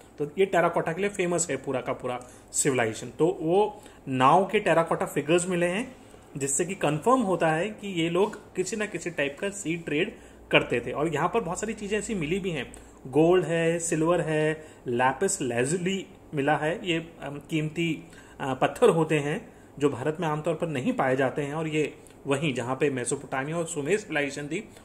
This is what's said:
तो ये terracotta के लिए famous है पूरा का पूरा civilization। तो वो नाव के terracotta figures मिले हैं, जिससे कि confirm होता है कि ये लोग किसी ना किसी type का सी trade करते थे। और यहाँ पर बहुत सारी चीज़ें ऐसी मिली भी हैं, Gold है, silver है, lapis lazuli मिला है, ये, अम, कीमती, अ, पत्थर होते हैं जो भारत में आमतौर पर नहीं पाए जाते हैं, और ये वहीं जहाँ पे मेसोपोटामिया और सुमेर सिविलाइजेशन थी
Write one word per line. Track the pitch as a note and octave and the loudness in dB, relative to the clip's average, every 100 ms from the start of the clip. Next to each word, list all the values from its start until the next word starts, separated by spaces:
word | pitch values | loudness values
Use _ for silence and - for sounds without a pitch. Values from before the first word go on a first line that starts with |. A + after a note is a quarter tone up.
| - - | -18 -8
तो | D3+ F#3+ | -6 0
ये | F#3+ | 2
terracotta | F3+ E3+ E3+ D#3+ | 4 2 2 -2
के | E3 | -2
लिए | G3+ | -4
famous | G3+ F3+ F3 - | -2 0 0 -2
है | C3+ | -4
पूरा | - B2+ | -4 -4
का | B2 | -4
पूरा | B2 B2+ B2 - - - | -6 -6 -8 -10 -20 -10
civilization। | - D#3 B2+ A2+ A2 B2+ | -2 0 2 0 -2 -8
तो | - D#3 - | 0 0 2
वो | D#3+ F#3 G#3+ - - - - | 2 2 2 -2 -18 -16 -6
नाव | C3 C3 E3+ F#3+ | 4 6 6 4
के | A3 | 0
terracotta | G3+ D#3+ E3 E3 F3+ | 4 4 4 0 -2
figures | - F3 F3 F3 | -2 2 2 2
मिले | F3 F3 | 0 0
हैं, | F#3 C4 - - - - D3 | 0 -6 -10 -20 -20 -14 -8
जिससे | C3+ - F3 | -4 -2 -2
कि | F#3+ | -2
confirm | D3+ D3+ A3 C4 | 0 0 2 2
होता | G3+ F3+ E3 | 2 2 2
है | D#3 G3+ | 2 -2
कि | G#3+ G3+ | -6 -8
ये | F3 E3 | -2 0
लोग | E3+ G#3 - - - | 2 0 -2 -12 -6
किसी | F3+ G#3+ | -4 -4
ना | G#3 | -4
किसी | E3+ F3 | -6 -8
type | E3 C#3+ C#3+ | -2 -4 -2
का | G3+ | -6
सी | G3 D3+ E3+ | -6 -6 -6
trade | E3 D3 G#3+ - - - - | -2 0 0 -4 -18 -20 2
करते | D#3 - B2 | 4 4 -2
थे। | B2 | -2
और | B2+ D#3 | -2 -2
यहाँ | D3 E3+ | 0 0
पर | A#3 | 0
बहुत | F3 F3 | -2 -6
सारी | A3 | -6
चीज़ें | G#3+ G3+ G#3 | -6 -4 -4
ऐसी | G3+ G#3 | -2 -4
मिली | D3 G3 | -2 -2
भी | F#3+ | -2
हैं, | D#3 A#2 - - - C3+ | -6 -8 -12 -20 -18 -2
Gold | C3+ E3 F#3 D#3 | 4 8 6 4
है, | E3 E3 E3+ | 2 2 0
silver | E3+ E3 D#3+ F3 | 0 0 4 2
है, | D3+ D#3 D#3 D#3 - - - | 2 2 2 0 -8 -14 -4
lapis | A#2+ B2+ C#3 G3 - | 2 2 2 -2 -2
lazuli | C3+ A#2+ C3 F3+ F3 F#3+ - - - | -2 0 0 0 -2 -4 -6 -16 -10
मिला | D3+ C#3 D3 | -2 2 2
है, | D3+ F3 G3+ | 0 -4 -2
ये, | E3 D#3+ - | -4 -4 -12
अम, | C#3+ C#3+ - | -12 -12 -4
कीमती, | D#3+ D#3 D#3+ E3+ D#3 - - - - | -4 -2 -2 -2 -2 -8 -20 -20 -8
अ, | C#3+ | -4
पत्थर | C3 - - A#3 | 0 0 4 4
होते | E3 D3+ D#3 | 6 4 2
हैं | C#3+ F3+ - - - - | 0 -4 -8 -20 -18 0
जो | C#3+ | 0
भारत | A#2+ C3 D#3 | 0 -4 -2
में | E3 | -2
आमतौर | D3+ D#3+ D#3+ | -2 -2 -2
पर | E3+ | -2
नहीं | C#3 E3 | -2 -2
पाए | B3 C3+ C3 | 0 2 2
जाते | C3 A#2 | 2 0
हैं, | C#3+ | -4
और | D3+ D#3 | -4 -2
ये | D3+ C#3+ - - - C3 | 0 -2 -4 -20 -12 -2
वहीं | C#3 D#3+ | 0 0
जहाँ | B2 A#2+ C3 | -2 -2 0
पे | D3+ | 0
मेसोपोटामिया | C3 A#2+ C#3 - C3 C#3 E3+ | 0 -2 -4 -4 -4 -4 -4
और | E3 | -4
सुमेर | D3+ C#3+ G#3 | -4 0 -2
सिविलाइजेशन | G#3 D3+ C#3+ C#3 D3 | 0 -2 -2 -4 -8
थी | E3+ A3 - | -8 -10 -16